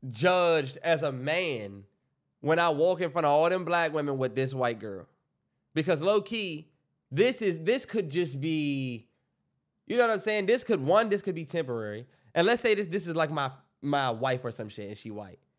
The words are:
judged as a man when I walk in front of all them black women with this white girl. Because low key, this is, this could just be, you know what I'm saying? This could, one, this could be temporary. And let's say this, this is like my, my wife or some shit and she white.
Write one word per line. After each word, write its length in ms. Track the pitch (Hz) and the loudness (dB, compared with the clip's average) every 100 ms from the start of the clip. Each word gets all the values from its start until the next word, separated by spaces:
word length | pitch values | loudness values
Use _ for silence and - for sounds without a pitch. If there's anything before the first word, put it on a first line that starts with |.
| 135 | -12
judged 640 | 110 165 180 175 165 135 143 | 0 4 4 6 4 2 -4
as 200 | - 160 | 0 2
a 80 | 147 | 2
man 720 | 131 135 165 180 127 104 98 101 _ _ _ _ _ | -4 -2 -2 0 -4 -8 -12 -20 _ _ _ _ _
when 180 | 139 165 | 0 2
I 100 | 170 | 4
walk 320 | 147 170 175 | 4 2 2
in 100 | 175 | -2
front 140 | 147 | 0
of 60 | 151 | 4
all 160 | 147 165 | 4 4
them 160 | 185 | 2
black 300 | 170 175 165 | 0 0 0
women 240 | 151 143 135 | 0 -2 0
with 160 | 131 | -2
this 180 | 113 131 | 0 -2
white 260 | 131 123 117 | 0 -2 -2
girl. 280 | 107 95 82 _ _ _ _ _ _ | -10 -12 -16 _ _ _ _ _ _
Because 300 | 156 156 160 | -4 0 0
low 180 | 170 214 | 2 2
key, 480 | 202 233 196 156 - _ _ _ _ | 0 -6 -4 -8 -12 _ _ _ _
this 300 | 139 233 254 | 2 2 2
is, 180 | 208 165 | -2 -2
this 260 | 160 254 - | 0 0 0
could 240 | 220 170 | -4 -2
just 300 | 143 170 135 | -2 -4 -4
be, 640 | 151 156 147 139 131 120 - _ _ _ _ _ _ _ _ | -2 0 0 -2 -4 -8 -14 _ _ _ _ _ _ _ _
you 100 | 233 | 2
know 100 | 233 | 2
what 60 | |
I'm 80 | 214 | 2
saying? 240 | 214 214 190 | 0 -2 2
This 160 | 240 | 2
could, 160 | - 208 | 2 -2
one, 240 | 135 190 226 | 4 4 4
this 140 | 202 | 0
could 120 | 202 | -2
be 120 | 170 160 | -6 -4
temporary. 600 | 175 147 117 107 104 120 _ _ | -4 -4 -4 -6 -10 -12 _ _
And 120 | 160 180 | 0 2
let's 140 | 240 | 2
say 140 | 240 | 2
this, 120 | 208 196 | 2 0
this 180 | 185 170 | -4 -4
is 80 | 160 | -2
like 140 | 156 | 0
my, 200 | 156 135 135 _ _ | 0 -4 -6 _ _
my 300 | 139 143 135 | -2 0 0
wife 340 | 113 131 127 | 0 0 -2
or 60 | 123 | -4
some 180 | 110 110 | -10 -12
shit 200 | 104 101 | -12 -14
and 100 | 107 | -12
she 120 | 113 | -12
white. 280 | 104 101 87 _ | -12 -14 -18 _